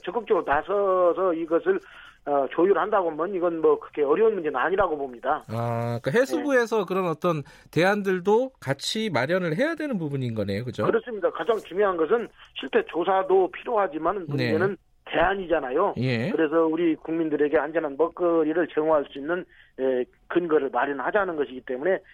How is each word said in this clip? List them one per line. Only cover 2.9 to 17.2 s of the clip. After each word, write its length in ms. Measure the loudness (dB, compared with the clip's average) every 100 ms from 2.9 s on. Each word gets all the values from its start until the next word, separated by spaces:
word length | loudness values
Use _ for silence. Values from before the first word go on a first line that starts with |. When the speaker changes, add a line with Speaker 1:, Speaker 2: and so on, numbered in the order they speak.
| 0 0
Speaker 1:
하면 240 | -2 -4
이건 260 | -2 -2 2
뭐 180 | 2 2
그렇게 240 | 0 -2
어려운 320 | 2 4 4
문제는 240 | 2 -2 -2
아니라고 380 | 0 2 0 -2
봅니다. 480 | -6 -6 -4 -4 -4
Speaker 2:
아, 500 | -4 -2 -2 -4 -4
그러니까 100 | 0
해수부에서 680 | 0 2 -2 0 2 2 0
Speaker 1:
네. 60 | 0
Speaker 2:
그런 180 | -2 -2
어떤 360 | 0 0 -2 -4 -16 -4
대안들도 800 | 2 2 2 0 0 2 2 2 -4
같이 500 | -6 -4 -4 -4 -2
마련을 460 | 0 2 0 0 0
해야 180 | 0
되는 240 | -2 -4 -4
부분인 360 | -4 -4 -2
거네요, 300 | -2 -2 -4
그죠? 220 | -4 -2 0
Speaker 1:
그렇습니다. 440 | 0 -2 -4 -2
가장 280 | -2 -2 -2
중요한 400 | -2 0 0 2
것은 300 | 0 0 -2 -12 -20 -14
실태 240 | -2 0 0
조사도 640 | -2 2 2 4 4 4
필요하지만 680 | -2 -2 0 0 0 -2 -2
Speaker 2:
네. 40 | -4
Speaker 1:
문제는 500 | -2 0 2 0 -2 _ _
대안이잖아요. 920 | -4 0 0 0 0 -2 0 0 0 0
Speaker 2:
예. 320 | -2 -2 -2
Speaker 1:
그래서 340 | 0 2 2
우리 320 | 2 2 0 0
국민들에게 640 | -2 -2